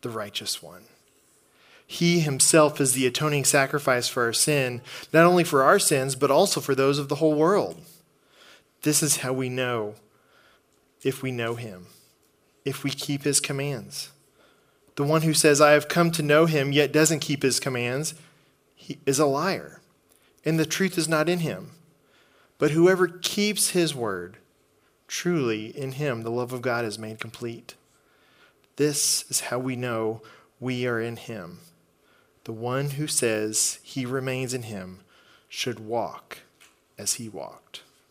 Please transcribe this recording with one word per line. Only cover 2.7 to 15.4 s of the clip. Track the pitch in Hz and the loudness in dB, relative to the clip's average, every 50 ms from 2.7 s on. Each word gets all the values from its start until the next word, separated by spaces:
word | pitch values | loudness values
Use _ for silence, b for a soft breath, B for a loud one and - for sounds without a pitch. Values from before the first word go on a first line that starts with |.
| 143 - | 4 2
is | 143 131 123 | 0 0 2
the | 127 131 | 2 0
atoning | 123 123 - 151 151 147 143 131 | 0 0 0 -2 0 0 0 0
sacrifice | - - 147 135 135 - 147 143 143 127 123 120 | 2 4 2 2 2 -2 -2 0 0 0 0 0
for | - - 131 120 | -2 -2 0 0
our | 117 110 | 0 2
sin, | - - - 151 143 131 123 123 120 B B B B B B | 0 2 2 2 2 0 0 -4 -8 B B B B B B
not | - 160 170 | 6 8 8
only | 175 180 180 165 | 8 8 6 4
for | 170 147 135 131 | 4 4 4 6
our | 147 185 202 | 6 6 6
sins, | - - 165 135 131 135 131 | 4 2 2 2 0 -2 -2
but | 123 139 139 | 0 2 4
also | 139 151 196 196 - 156 | 6 4 4 4 2 -4
for | 131 - 139 | -2 -2 0
those | 127 135 139 143 | 2 2 2 2
of | 147 143 139 | 0 -2 -4
the | 147 | -2
whole | 143 160 156 151 | 0 2 2 2
world. | 147 156 170 202 196 131 92 82 - - - - - _ _ _ _ b b b b b b b b b b _ _ - | 2 2 2 2 2 0 -2 -6 -12 -20 -20 -20 -20 _ _ _ _ b b b b b b b b b b _ _ -2
This | 147 151 143 160 | 0 0 2 2
is | 147 - | 0 0
how | - - 127 131 | -2 -2 -4 -4
we | 131 131 123 | -4 -4 -4
know | 127 127 127 123 123 117 107 104 110 - _ _ b b b b b b b b b b b _ _ _ _ _ _ _ - | -4 -4 -2 -2 -2 -4 -4 -6 -10 -14 _ _ b b b b b b b b b b b _ _ _ _ _ _ _ -4
if | 139 131 - | -4 -2 -2
we | - 131 | -6 -6
know | 127 120 117 117 117 | -4 -4 -4 -4 -6
him, | 117 123 113 95 90 87 85 - - _ _ _ _ _ _ _ _ _ _ _ _ _ | -6 -10 -14 -14 -18 -20 -20 -20 -20 _ _ _ _ _ _ _ _ _ _ _ _ _
if | 139 135 - - | -8 -8 -6 -8
we | 139 | -8
keep | 135 139 - - 143 139 139 | -8 -8 -6 -6 -6 -2 -2
his | 147 139 - | 0 0 0
commands. | - - 143 139 139 143 139 117 98 98 - - - - _ _ _ _ b b b b b b b b b b b b _ | -2 -2 -6 -4 -4 -6 -6 -8 -10 -12 -12 -14 -14 -14 _ _ _ _ b b b b b b b b b b b b _
The | - 143 | -4 0
one | 143 156 160 156 | 2 2 2 2
who | 165 151 | 2 2
says, | 156 | 4